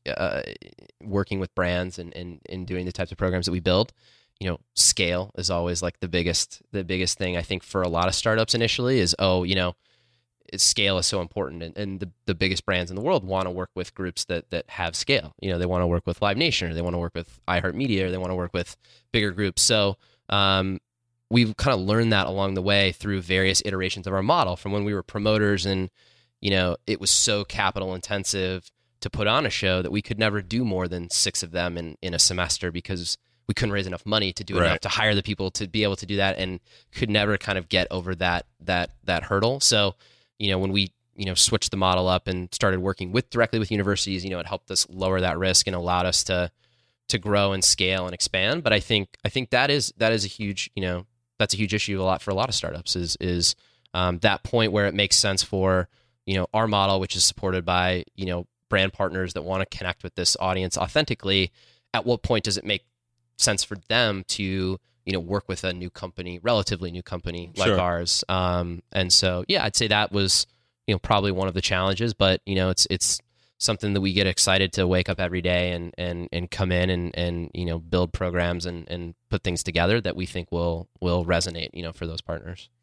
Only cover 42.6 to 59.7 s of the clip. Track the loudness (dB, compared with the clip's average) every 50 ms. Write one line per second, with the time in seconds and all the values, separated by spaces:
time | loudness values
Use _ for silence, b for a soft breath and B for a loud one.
42.6 | 0 2 2 0 0 -2 -2 -4 -4 -4 -2 -2 -2 0 0 0 2 2 2 -2
43.6 | -2 0 0 0 2 2 0 0 0 -2 -4 -4 -4 -6 -6 -6 -6 -6 -8 -8
44.6 | _ -4 -2 -2 -2 -2 -2 -2 0 2 2 2 2 0 0 0 2 2 4 4
45.6 | 2 2 -2 -2 0 0 0 2 2 2 0 0 0 0 0 -2 -2 -2 -6 _
46.6 | _ _ _ _ _ _ _ _ _ -4 -4 -2 0 2 2 4 4 2 2 2
47.6 | 2 2 4 4 2 0 0 0 -2 -4 -4 -4 -4 -2 0 0 0 0 0 0
48.6 | 2 2 2 2 2 2 2 0 0 -2 -8 -6 -6 -4 -2 -4 -2 2 2 2
49.6 | 4 4 2 2 0 -2 -2 0 2 2 2 2 0 -4 -6 -6 -6 -4 -4 -4
50.6 | -6 -8 -6 -4 -2 -2 -2 -4 -6 _ _ _ _ _ _ -2 0 0 0 0
51.6 | 0 0 0 0 0 -2 -2 0 2 2 0 0 -2 -2 -2 0 0 0 -2 -2
52.6 | -4 -4 -6 -6 -4 -4 -2 -2 -2 -4 -4 -2 -2 0 0 2 2 2 0 b
53.6 | b b b b b b -2 0 0 0 2 2 2 2 2 0 -2 0 2 2
54.6 | 2 4 2 2 2 2 2 2 2 4 4 4 4 2 2 0 -2 -2 0 2
55.6 | 2 4 4 2 0 -2 _ _ _ _ _ _ -4 -2 0 0 0 0 0 0
56.6 | 2 2 2 2 4 4 2 2 0 -2 0 2 2 2 0 0 -2 -2 0 0
57.6 | 0 2 2 4 4 2 0 -2 -4 -8 _ -8 -6 -4 -4 -4 -6 -10 _ _
58.6 | _ -2 2 2 2 2 0 -2 -2 -2 -2 -2 -4 -4 -4 -6 -4 -4 -2 -2
59.6 | -2 -4